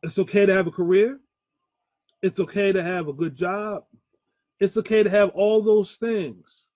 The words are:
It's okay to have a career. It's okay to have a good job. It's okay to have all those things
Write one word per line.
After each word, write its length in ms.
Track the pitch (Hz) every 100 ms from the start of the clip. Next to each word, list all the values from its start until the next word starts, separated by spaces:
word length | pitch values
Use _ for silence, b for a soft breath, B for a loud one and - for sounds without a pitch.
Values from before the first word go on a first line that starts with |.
It's 160 | 165 -
okay 280 | 185 202 196
to 80 |
have 120 | 190 175
a 60 |
career. 480 | 180 175 190 226 277 _ _ _ _ _ _ _ _ _ _
It's 180 | 190 -
okay 320 | 170 202 196
to 100 | 190
have 260 | 170 180 156
a 40 |
good 220 | 139 160
job. 500 | 135 180 202 214 202 _ _ _ _ _ _ _ _
It's 180 | 196 220
okay 240 | 220 220
to 80 | 202
have 200 | 202 202
all 300 | 180 202 220
those 360 | 214 214 190 -
things 680 | 226 220 156 92 _ _ _